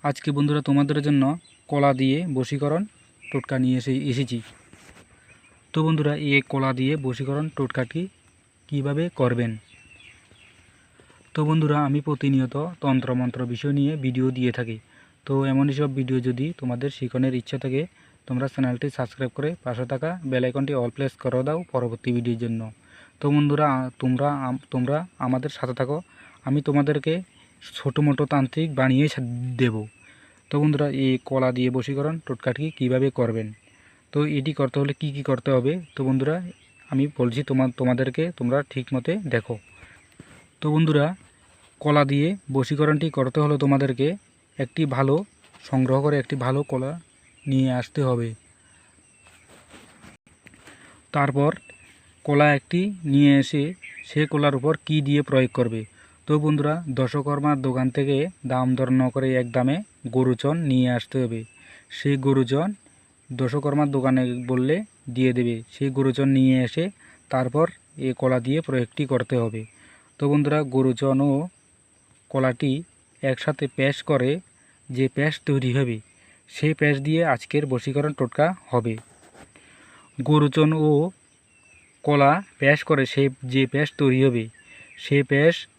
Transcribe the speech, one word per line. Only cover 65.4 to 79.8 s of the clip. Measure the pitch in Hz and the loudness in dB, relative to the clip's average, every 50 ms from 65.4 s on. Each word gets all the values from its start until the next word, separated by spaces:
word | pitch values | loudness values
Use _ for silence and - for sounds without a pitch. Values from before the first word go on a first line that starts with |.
| 120 120 117 113 117 _ | 0 0 -2 -4 -8 _
সেই | - - 139 139 | -6 -4 -4 -2
গরুচন | 127 135 135 135 123 - 135 135 | 0 0 0 0 2 2 2 2
নিয়ে | 135 131 131 131 131 131 127 | 4 4 6 6 4 4 0
এসে | 113 - 160 170 196 - _ - - - _ _ _ | 0 -2 -4 -4 -4 -6 _ -20 -20 -20 _ _ _
তারপর | - 131 127 127 120 147 165 175 - _ _ _ _ | -2 -2 -2 0 2 0 0 0 0 _ _ _ _
এ | - 135 131 123 | -6 -4 -4 -4
কলা | - 135 127 131 127 | 0 0 0 0 0
দিয়ে | 117 127 139 160 | 0 -2 -2 -2
প্রয়োগটি | 160 - 135 127 120 - _ - 147 | -2 -2 -2 -2 -2 -4 _ -6 -4
করতে | 127 135 120 117 - 135 | -2 -2 -2 -2 0 -2
হবে। | 123 117 113 110 110 110 - _ _ - - - _ _ _ _ | -2 -2 -2 -4 -8 -12 -14 _ _ -20 -20 -20 _ _ _ _
তো | - 143 143 | -4 0 2
বন্ধুরা, | 143 147 143 143 151 151 | 2 2 2 2 0 0
গরুচন | 151 131 123 135 131 131 123 - 139 135 131 131 | -2 0 0 2 2 2 2 0 0 2 2 2
ও | 139 143 135 139 165 180 _ _ _ _ _ _ _ _ _ _ _ _ _ _ _ _ | 2 2 2 0 -2 -6 _ _ _ _ _ _ _ _ _ _ _ _ _ _ _ _
কলাটি | - 135 131 131 120 - - 139 131 151 170 _ _ _ _ _ _ _ | -2 0 0 0 0 0 -2 -2 -2 -2 -6 _ _ _ _ _ _ _
একসাথে | - 135 131 - - - 147 - 147 135 _ | -2 -2 -2 -2 -2 -4 -2 -2 -4 -6 _
পেশ | - 135 139 143 - - | 0 0 0 0 -2 -2
করে | - 147 135 123 131 147 185 - _ _ _ _ _ _ _ _ - | 0 0 2 2 0 -2 -4 -6 _ _ _ _ _ _ _ _ -10
যে | 131 123 135 131 _ | -2 0 0 0 _
পেশ | 135 143 156 147 - _ | 0 -2 -2 -2 -4 _
তৈরি | - 143 139 127 127 120 | 0 0 0 0 0 0
হবে, | 135 139 123 113 110 - _ _ _ _ _ _ _ _ | 0 0 0 -2 -6 -10 _ _ _ _ _ _ _ _
সেই | _ - - - 156 156 | _ -6 -2 0 0 0
পেশ | - 151 147 143 139 | 2 2 2 2 0
দিয়ে | 139 151 156 160 170 | 0 0 2 2 4
আজকের | 156 127 117 - _ - 147 147 | 2 0 0 -2 _ -2 -2 0
বশীকরণ | 139 127 120 - 139 127 143 143 151 143 | 0 -2 -2 -2 -2 -2 0 -2 -2 -2
টোটকা | - 135 117 - - 147 170 190 - _ | -2 -4 -2 2 2 2 2 0 -4 _
হবে। | - - 123 107 117 110 107 - _ _ _ _ - _ - - _ _ - _ - - - | -2 -2 0 0 0 -6 -6 -10 _ _ _ _ -20 _ -20 -20 _ _ -20 _ -20 -20 -20